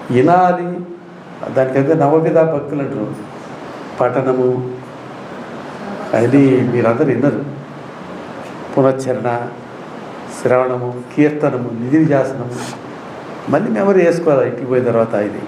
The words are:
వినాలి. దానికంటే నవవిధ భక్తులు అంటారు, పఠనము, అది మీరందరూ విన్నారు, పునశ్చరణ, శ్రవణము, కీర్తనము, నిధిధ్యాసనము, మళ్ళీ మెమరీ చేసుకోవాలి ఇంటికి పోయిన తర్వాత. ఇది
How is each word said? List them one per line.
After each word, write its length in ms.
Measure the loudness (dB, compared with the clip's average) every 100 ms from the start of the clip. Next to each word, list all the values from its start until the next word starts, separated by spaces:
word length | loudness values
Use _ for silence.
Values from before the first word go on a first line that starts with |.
| 0
వినాలి. 720 | 4 6 6 6 2 -2 -6 -8 -14 -16 -18 -18 -12 -4
దానికంటే 420 | 0 2 2 2
నవవిధ 440 | 4 4 4 4 4
భక్తులు 440 | 4 2 -4 -4
అంటారు, 320 | -4 -4 -6 -8 -12 -14 -14 -14 -14 -14 -8 0
పఠనము, 720 | 0 2 2 2 2 0 -4 -8 -12 -16 -16 -14 -14 -14 -12 -12 -12 -12 -10 -10 -2 0
అది 440 | 4 6 6 6
మీరందరూ 440 | 2 2 2 4
విన్నారు, 400 | 2 2 2 0 -4 -10 -14 -14 -14 -14 -14 -12 -12 -12 -12 -12 -6 2
పునశ్చరణ, 680 | 2 2 -2 -2 -2 -4 -6 -12 -14 -16 -14 -14 -14 -14 -14 -2
శ్రవణము, 520 | 2 4 2 0 -4 -8 -4 2
కీర్తనము, 540 | 2 2 0 0 -4 -4
నిధిధ్యాసనము, 1000 | 2 4 4 4 2 -2 -6 -8 -10 -10 -14 -14 -14 -14 -12 -10 0
మళ్ళీ 220 | 0 2
మెమరీ 360 | 2 4 6 4
చేసుకోవాలి 420 | 4 4 4 2
ఇంటికి 180 | 0 0
పోయిన 180 | 2
తర్వాత. 300 | 2 2 2
ఇది 280 | 0 -2 -4